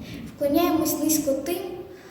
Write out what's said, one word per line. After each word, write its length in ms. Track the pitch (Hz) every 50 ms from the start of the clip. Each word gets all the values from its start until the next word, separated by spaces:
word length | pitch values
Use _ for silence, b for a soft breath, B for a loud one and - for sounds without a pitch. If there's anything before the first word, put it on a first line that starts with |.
| B B B B B B -
Вклоняємось 640 | - 294 277 294 330 349 - 320 311 - - - 269
низько 340 | 302 311 311 302 - 277
тим, 300 | 269 - - 339 359 - - - - - - - B B B B